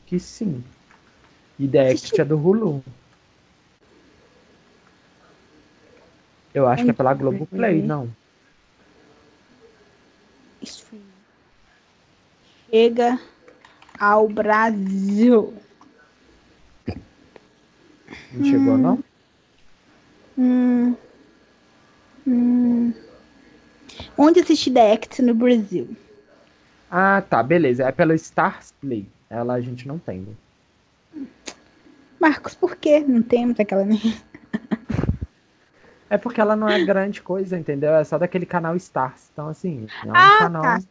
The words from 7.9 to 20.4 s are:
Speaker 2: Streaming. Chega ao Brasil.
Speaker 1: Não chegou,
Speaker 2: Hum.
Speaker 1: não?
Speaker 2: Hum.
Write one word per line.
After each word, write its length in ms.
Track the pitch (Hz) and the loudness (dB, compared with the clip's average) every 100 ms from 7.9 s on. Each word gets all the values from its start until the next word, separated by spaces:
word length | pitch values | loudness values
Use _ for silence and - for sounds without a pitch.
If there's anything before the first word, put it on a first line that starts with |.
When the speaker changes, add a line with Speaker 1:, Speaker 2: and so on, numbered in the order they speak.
| 147 117 113 _ _ _ _ _ _ _ _ _ _ _ _ _ _ - _ _ _ _ _ _ _ _ - | -6 -8 -14 _ _ _ _ _ _ _ _ _ _ _ _ _ _ -20 _ _ _ _ _ _ _ _ -20
Speaker 2:
Streaming. 440 | - - - 214 196 190 _ _ _ _ _ _ _ _ _ _ _ _ _ _ - | -20 -20 -20 -20 -20 _ _ _ _ _ _ _ _ _ _ _ _ _ _ _ 0
Chega 480 | 220 233 233 240 247 - _ - _ _ _ _ - | 4 4 2 0 -2 -8 _ -20 _ _ _ _ -4
ao 300 | 208 214 214 | 2 2 2
Brasil. 1300 | 214 208 214 226 208 190 190 196 202 240 233 - - _ _ _ _ _ _ _ _ _ _ _ _ - - - _ _ - _ _ _ _ _ _ - - - | -2 0 2 2 0 -4 -4 -2 2 6 4 2 -10 _ _ _ _ _ _ _ _ _ _ _ _ -14 -14 -18 _ _ -20 _ _ _ _ _ _ -20 -20 -16
Speaker 1:
Não 120 | 247 | -2
chegou, 300 | 277 277 269 | 0 2 2
Speaker 2:
Hum. 40 | 269 | 2
Speaker 1:
não? 260 | 254 262 - _ _ _ _ _ _ _ _ _ _ _ _ | 2 0 -4 _ _ _ _ _ _ _ _ _ _ _ _
Speaker 2:
Hum. 580 | - | -2